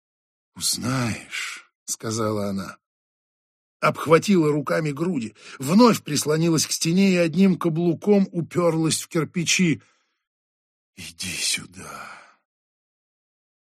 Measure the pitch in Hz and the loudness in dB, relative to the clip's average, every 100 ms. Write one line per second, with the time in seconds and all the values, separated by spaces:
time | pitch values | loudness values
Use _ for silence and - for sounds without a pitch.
0 | _ _ _ _ _ - - - 117 131 | _ _ _ _ _ -8 -6 -4 -4 -2
1 | 117 - - - - - - _ - - | -4 -6 -10 -10 -10 -12 -20 _ -12 -10
2 | 113 110 107 107 101 98 90 - _ _ | -6 -4 -2 -2 -4 -6 -8 -14 _ _
3 | _ _ _ _ _ _ _ - 156 - | _ _ _ _ _ _ _ -4 -2 -2
4 | 135 165 180 185 151 147 143 170 156 139 | 2 2 4 2 4 0 -2 -2 -2 -4
5 | 175 156 107 - - - 135 196 240 170 | -4 -4 -6 -12 -20 -10 2 6 6 4
6 | - 143 143 156 170 156 - - 165 180 | -2 -4 0 0 2 0 0 -4 0 2
7 | 196 180 170 160 196 165 170 156 175 156 | 4 4 2 4 4 4 0 0 0 0
8 | 202 202 190 175 151 - 170 160 156 - | 4 4 2 -2 -4 0 2 2 0 -2
9 | - 170 143 175 160 - 175 107 _ _ | -4 -4 -4 -4 -2 2 2 0 _ _
10 | _ _ _ _ _ _ _ _ _ - | _ _ _ _ _ _ _ _ _ -20
11 | - 85 92 78 - - - 90 - - | -18 -14 -10 -6 -4 -4 -8 -18 -16 -16
12 | - - - _ _ _ _ _ _ _ | -16 -20 -20 _ _ _ _ _ _ _
13 | _ _ _ _ _ _ _ | _ _ _ _ _ _ _